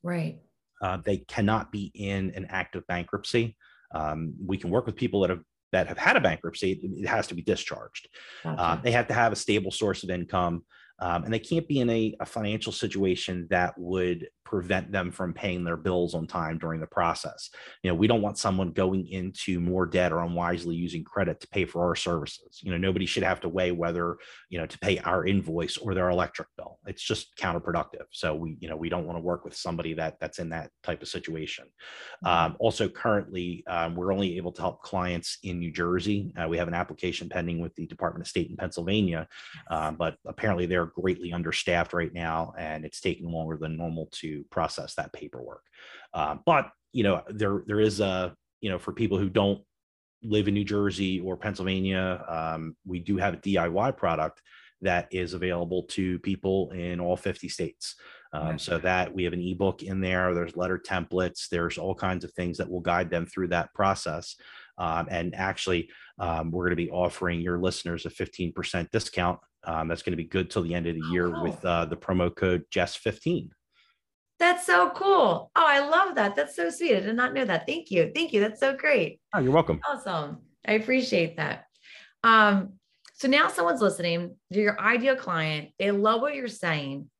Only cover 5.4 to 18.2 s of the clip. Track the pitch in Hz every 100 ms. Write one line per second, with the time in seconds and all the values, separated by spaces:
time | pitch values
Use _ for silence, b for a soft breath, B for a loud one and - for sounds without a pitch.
5.4 | - _ _ 92 90 - - 226 107 80
6.4 | 82 - 95 95 95 87 98 113 - 87
7.4 | 85 92 - - - - - B B B
8.4 | 80 78 85 85 123 120 117 120 117 107
9.4 | - 107 95 - 104 92 92 90 85 95
10.4 | 87 85 - b b _ 92 85 98 113
11.4 | - 165 165 139 120 113 110 - 98 -
12.4 | 107 107 - 107 104 98 95 90 - 90
13.4 | 82 92 90 - 87 92 90 85 - _
14.4 | - 101 87 92 - 101 90 - 90 80
15.4 | 101 90 87 82 82 90 87 85 80 90
16.4 | 80 80 82 82 78 - 85 82 71 -
17.4 | - B B B 92 85 107 117